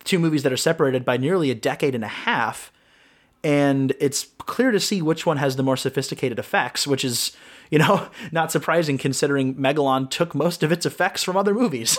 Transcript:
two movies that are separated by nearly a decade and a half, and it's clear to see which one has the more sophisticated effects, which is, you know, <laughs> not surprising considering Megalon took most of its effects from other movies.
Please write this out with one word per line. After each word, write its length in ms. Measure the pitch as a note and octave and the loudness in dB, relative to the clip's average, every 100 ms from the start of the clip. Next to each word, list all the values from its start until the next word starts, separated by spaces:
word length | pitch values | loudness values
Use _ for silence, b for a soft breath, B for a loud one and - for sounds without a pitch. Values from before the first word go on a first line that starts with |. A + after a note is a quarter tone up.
two 160 | - F#3 | -2 0
movies 240 | E3 D3+ | 2 2
that 80 | C3 | 0
are 60 | C3 | 0
separated 480 | E3 E3 C#3 C3 B2 | 0 2 2 2 0
by 100 | B2 | 0
nearly 360 | C#3 F#3 D3 | 2 0 0
a 40 | A2+ | 0
decade 400 | C3+ - D3 B2 | -2 0 -2 -2
and 80 | |
a 60 | G#2 | -6
half, 600 | - - G3 A2+ - - b b b b b b b D3+ | -6 -2 0 0 -4 -14 b b b b b b b 0
and 480 | C#3+ C#3+ C#3 C3+ - | 4 4 4 0 0
it's 300 | C#3+ C#3 - - | -2 -2 -8 -14
clear 320 | - - B3+ | -10 0 2
to 80 | G3+ | 2
see 200 | - G3+ | 0 -2
which 240 | D3+ E3 - | 0 0 0
one 120 | D3 | 0
has 180 | C#3 C3 | 0 0
the 80 | |
more 140 | C3+ C3 | 0 0
sophisticated 600 | C3 - C3 - C3 A2+ | -2 -4 -6 -4 -4 -4
effects, 480 | - G3 B2 - C#3+ | -2 -2 -2 -4 -2
which 200 | C#3 C3+ | 0 0
is, 260 | A#2 - B B B B | -2 -4 B B B B
you 100 | D#3 | 2
know, 300 | D#3 G3 - - | 4 2 0 -14
<laughs> 120 | F#3+ | -6
not 180 | E3 D#3+ | -2 0
surprising 460 | D#3+ - E3 D#3 C#3 | -2 2 0 2 0
considering 580 | C#3+ C3 D3 C#3 C3 C3 | -2 0 0 2 0 0
Megalon 540 | C3+ D3+ C3+ C3 C3+ | 0 2 2 2 0
took 260 | - E3+ C#3+ | -2 -2 0
most 280 | E3 E3+ | -2 0
of 80 | D#3 | 0
its 120 | F3 F3+ | 0 -2
effects 380 | - F#3 - | -2 -2 -2
from 140 | - F#3 | -2 0
other 160 | G3+ | 2
movies. 440 | G3+ A#3+ C3 A2 | 2 0 0 -2